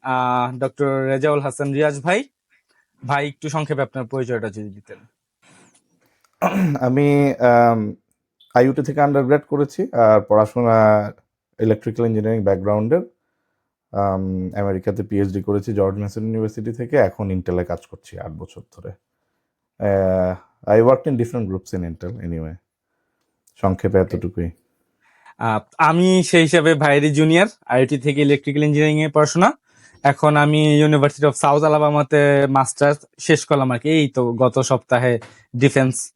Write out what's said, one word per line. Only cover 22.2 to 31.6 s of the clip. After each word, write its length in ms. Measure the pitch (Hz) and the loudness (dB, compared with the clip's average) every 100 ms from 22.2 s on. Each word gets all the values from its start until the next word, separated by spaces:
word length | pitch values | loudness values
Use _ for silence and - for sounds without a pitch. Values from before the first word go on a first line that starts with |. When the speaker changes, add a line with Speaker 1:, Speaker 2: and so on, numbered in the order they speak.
| 85 | -10
Speaker 2:
anyway। 260 | 82 80 82 _ _ _ _ _ _ _ _ _ _ | -8 -10 -14 _ _ _ _ _ _ _ _ _ _
সংক্ষেপে 400 | 98 92 98 95 | -2 0 0 0
Speaker 1:
ওকে। 160 | 90 87 | 0 -4
Speaker 2:
এতটুকুই। 340 | 90 - 85 - _ _ _ _ _ _ _ - | -8 -8 -8 -10 _ _ _ _ _ _ _ -8
Speaker 1:
আহ, 220 | 113 107 - - | -6 -4 -6 0
আমি 440 | 156 170 185 185 | 2 4 2 2
সেই 200 | 170 175 | 2 2
হিসাবে 320 | 160 170 151 | 4 4 2
ভাইয়েরই 360 | 151 147 143 151 | 2 2 2 2
জুনিয়র, 360 | 147 156 165 208 - - | 2 4 4 2 -4 -2
আইআইটি 320 | 123 131 143 | 0 0 -2
থেকে 240 | 135 143 | -2 0
ইলেকট্রিক্যাল 420 | 143 143 147 143 | 2 0 0 0
ইঞ্জিনিয়ারিং 380 | 151 147 151 151 | 2 2 2 0
এ 60 | 156 | 0
পড়াশোনা। 440 | 151 151 165 208 - _ _ _ _ | 2 2 2 0 0 _ _ _ _
এখন 340 | 143 143 151 151 | 0 2 2 4
আমি 480 | 147 151 151 147 | 2 2 4 4
University 400 | 151 151 147 - | 4 4 2 2
of 80 | 147 | -2
South 320 | - 143 147 | 2 2 2